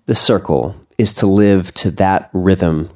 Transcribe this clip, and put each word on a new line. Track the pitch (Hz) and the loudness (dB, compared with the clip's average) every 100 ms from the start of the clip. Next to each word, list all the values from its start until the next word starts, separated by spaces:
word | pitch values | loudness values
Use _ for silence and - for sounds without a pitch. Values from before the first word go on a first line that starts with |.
| - | -4
the | 110 | -2
circle | - 101 - 69 65 - _ - | 0 0 0 -2 -4 -10 _ -4
is | 107 - | -2 0
to | 101 | 0
live | 98 101 98 90 - | 4 4 2 0 -6
to | 95 | -4
that | - 95 95 - | 0 0 0 -4
rhythm | 92 92 92 87 78 71 | -2 0 2 0 -2 -6